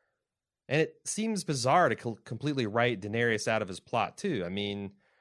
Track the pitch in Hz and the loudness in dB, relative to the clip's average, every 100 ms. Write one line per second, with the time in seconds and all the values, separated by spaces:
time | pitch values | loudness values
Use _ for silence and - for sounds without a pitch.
0 | _ _ _ _ _ _ - 147 156 - | _ _ _ _ _ _ -2 0 0 -4
1 | - - 220 208 - 135 123 170 156 110 | -8 -4 -2 -2 -2 0 4 6 4 2
2 | 120 107 - 113 147 135 107 113 123 107 | -4 -8 -10 -6 -4 -2 0 2 2 0
3 | 101 113 120 107 - 110 95 90 - 117 | -2 0 2 2 2 0 0 -8 -4 -2
4 | 101 - 202 120 87 98 101 202 196 - | -2 -2 -4 -2 -2 -2 -2 -4 -8 -12
5 | _ _ | _ _